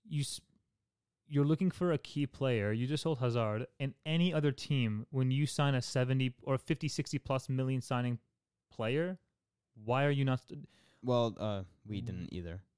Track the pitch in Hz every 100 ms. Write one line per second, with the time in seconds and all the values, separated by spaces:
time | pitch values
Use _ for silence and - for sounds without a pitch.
0 | 214 151 139 - _ _ _ _ _ _
1 | _ _ _ 143 143 156 185 - 180 147
2 | - 143 143 - 135 117 104 110 127 151
3 | 165 147 123 120 110 107 - _ 139 -
4 | 156 160 180 156 147 131 - 139 117 107
5 | - 135 127 135 147 - 143 131 - 131
6 | 127 135 127 - - 131 - 160 147 -
7 | 143 143 - 131 - 131 131 131 - 123
8 | 123 117 _ _ _ _ _ - 113 139
9 | 175 185 _ _ _ _ _ 117 107 127
10 | 143 143 135 131 - 147 - _ _ _
11 | 123 120 117 - 107 101 90 _ 107 101
12 | 117 90 85 90 85 92 -